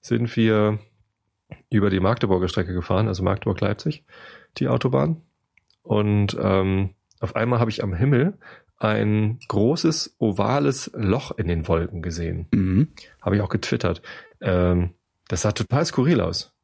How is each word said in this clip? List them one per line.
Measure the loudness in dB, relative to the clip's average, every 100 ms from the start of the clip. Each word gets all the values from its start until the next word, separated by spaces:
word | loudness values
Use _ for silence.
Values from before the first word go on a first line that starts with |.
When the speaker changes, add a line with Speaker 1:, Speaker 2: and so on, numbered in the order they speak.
Speaker 1:
sind | -2 -2 -2 0
wir | 2 4 2 0 -8 _ _ _ _ _ _ -20 _
über | 0 2
die | 2
Magdeburger | 0 0 0 0 0
Strecke | -2 -4
gefahren, | -4 -2 0 0
also | 0
Magdeburg-Leipzig, | -2 0 -2 -2 -2 -2 -4 -6 _ -20 -20 -20 -20 -6
die | -2
Autobahn. | 0 0 0 0 -2 _ _ _ _ _ _
Und, | -4 0 2 2 2 0
ähm, | 0 2 2 0 -2 -6 _ _
auf | -6 -2
einmal | 0 2
habe | 0
ich | -2
am | -4
Himmel | 0 2 4 2 -2 -16 -20 _ _
ein | 0 2 2 2 0 -2 -4
großes, | 2 2 2 0 0 -6 _
ovales | -2 0 0 2 0 -2 -6
Loch | -4 0 0 -2 -6
in | -2
den | -2 0
Wolken | 0 0 -6
gesehen. | -8 -6 -6 -6 -2
Speaker 2:
Mhm. | 0 2 2 2 -2 -20 _
Speaker 1:
Habe | 0 0
ich |
auch | 0
getwittert. | -4 -2 -2 -2 -4 -8 -20 -20 _
Ähm, | -2 2 2 2 0 -6 _ _ _
das | -2
sah | -2
total | -2 -2 0 0
skurril | 0 2 2
aus. | 0 -4 -10 _